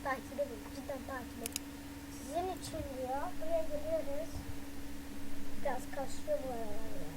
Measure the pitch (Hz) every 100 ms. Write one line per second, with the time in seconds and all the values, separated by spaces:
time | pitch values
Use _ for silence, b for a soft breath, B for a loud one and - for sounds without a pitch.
0 | 277 233 - 269 285 220 - 285 269 269
1 | - 254 262 - 233 - - - - -
2 | - - 233 311 370 339 - 320 285 254
3 | 254 269 - - 302 330 - 285 311 320
4 | 285 285 - - - - - - - -
5 | - - - 277 - - 277 254 - 285
6 | 262 - - 294 262 233 220 214 - 269
7 | 269